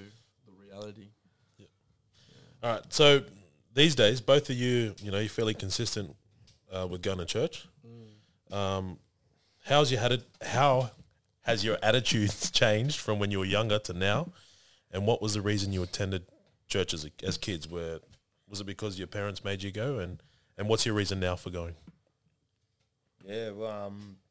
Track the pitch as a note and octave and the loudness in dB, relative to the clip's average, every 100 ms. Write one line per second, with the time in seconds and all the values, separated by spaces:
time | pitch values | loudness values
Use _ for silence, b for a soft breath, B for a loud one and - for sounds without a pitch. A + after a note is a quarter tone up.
0 | G2+ A2 _ _ _ F#2+ G2 G2 G#2+ G#2 | -18 -20 _ _ _ -20 -20 -14 -14 -14
1 | G2+ G#2 _ _ _ _ G2+ _ _ _ | -20 _ _ _ _ _ -20 _ _ _
2 | _ b b b b b A#2+ G#2+ - - | _ b b b b b -4 -4 -4 6
3 | D3 C#3 G#2 - - _ _ B2+ D#3+ B2+ | 8 8 4 -12 -20 _ _ 4 6 8
4 | G#2+ B2 A2 C#3+ C#3+ B2 B2 B2 A2+ - | 6 4 4 4 4 -2 2 2 0 -4
5 | G#2 G2 A2+ - A2 A2 F#2+ - A#2 G#2+ | -4 -2 -2 0 -2 -2 -4 -2 -2 -4
6 | G2 - _ _ - _ _ F#2+ F#2 F2+ | -8 -14 _ _ -20 _ _ -6 -6 -4
7 | F#2+ F#2 E2+ G#2+ E3 - - _ A#2 A#2 | -4 -4 -2 -2 -2 -4 -18 _ -20 -20
8 | A2 G#2+ _ _ _ G2+ G2 G2 F#2+ E2+ | -20 -20 _ _ _ -2 0 0 -4 -10
9 | _ _ _ _ _ _ - C#3+ C#3 B2 | _ _ _ _ _ _ 2 4 4 2
10 | A#2+ B2 - _ - A#2 C#3+ C3 A#2+ - | 0 -2 -4 _ -4 2 4 4 0 -6
11 | - _ _ _ - A2+ A2 G2+ G#2 B2 | -20 _ _ _ -2 0 0 2 4 4
12 | - A2+ G2+ - - - A#2 G#2+ C3+ D3 | 4 2 2 0 -2 2 4 4 0 -2
13 | - G#2+ G2+ G2 F#2+ G2 A2+ G#2+ - F2 | -2 -2 0 0 0 2 2 0 -2 -2
14 | F#2+ A2 E3+ b b b b b b F#2+ | 0 2 -2 b b b b b b -2
15 | G2+ A#2 G#2+ G#2 G2+ G#2 G2 F#2+ F2 - | 0 2 0 0 0 0 0 -2 -4 -4
16 | G2 F#2+ F2 _ _ _ _ G2+ F2 D#2+ | -4 -4 -8 _ _ _ _ -2 -2 -4
17 | D2+ - F#2 D#2 - F2 D2+ F2 E2 D#2+ | -8 -6 -6 -4 -4 -6 -8 -8 -8 -10
18 | - - _ _ _ G2+ G2 G2 G#2+ F#2+ | -14 -20 _ _ _ -12 -10 -8 -8 -8
19 | F2 G#2 G2+ F#2+ G2+ G2 G2+ G2+ B2 C3 | -8 -6 -6 -6 -6 -6 -6 -6 -4 -4
20 | F2 - b b b - G2+ A2 A#2+ G#2+ | -6 -10 b b b -8 0 2 2 0
21 | G2 F#2+ F2+ F2+ - F2+ E2+ E2 - - | 0 0 -2 -2 -6 -8 -10 -12 -20 -20
22 | _ _ _ _ _ _ _ _ _ _ | _ _ _ _ _ _ _ _ _ _
23 | _ _ F#2+ G#2+ A2 G2+ A2 G#2 G2+ G2+ | _ _ -10 -6 -6 -6 -8 -6 -8 -10
24 | G#2 G2 _ | -16 -20 _